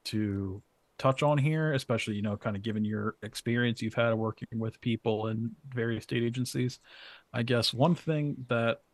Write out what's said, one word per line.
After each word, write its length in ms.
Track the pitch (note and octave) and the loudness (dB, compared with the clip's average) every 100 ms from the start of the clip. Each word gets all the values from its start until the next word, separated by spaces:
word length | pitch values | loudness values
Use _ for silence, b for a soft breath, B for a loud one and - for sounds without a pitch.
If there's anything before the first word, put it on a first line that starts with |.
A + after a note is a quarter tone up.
| - | -4
to 560 | A2 G#2+ G2 G2 G2 - _ _ - | -2 0 0 -2 -6 -12 _ _ 0
touch 260 | C3 C3 | 2 4
on 140 | D3 D3 | 4 4
here, 360 | C#3 D#3 D#3 | 2 2 2
especially, 420 | C3+ - A2+ - G#2 | 0 0 0 0 -2
you 60 | |
know, 140 | G#2 G2+ | -2 -2
kind 200 | - G2+ | -2 -4
of 40 | |
given 220 | G#2+ G#2+ | -2 -2
your 340 | G#2+ G#2+ G#2+ - | 0 -2 -4 -6
experience 580 | G2+ - - A#2 A#2+ A2+ | -10 -6 -2 2 2 0
you've 120 | A2 | -2
had 200 | A#2 A#2 A2+ | 2 2 2
working 320 | A2 - - | -2 -4 -8
with 280 | A2+ A2 - | -4 -4 -4
people 460 | - A2+ A#2+ G#2+ A2 | -2 0 0 0 0
in 240 | A2 A#2 - C#3 | -2 -4 -6 -8
various 340 | B2 A#2 A2 | -4 -2 -2
state 200 | - B2 | -2 0
agencies. 560 | A#2+ A#2+ B2 C3 B2+ - B B B B _ | 0 0 -2 -2 -2 -4 B B B B _
I 100 | A#2+ | -4
guess 300 | A#2+ A#2+ A2 | 2 2 2
one 220 | A2 D3+ E3+ | 4 4 4
thing 400 | - D3+ D3 C#3 B2+ | 0 0 -2 -4 -2
that 300 | A#2+ A#2 A2+ _ | 2 2 0 _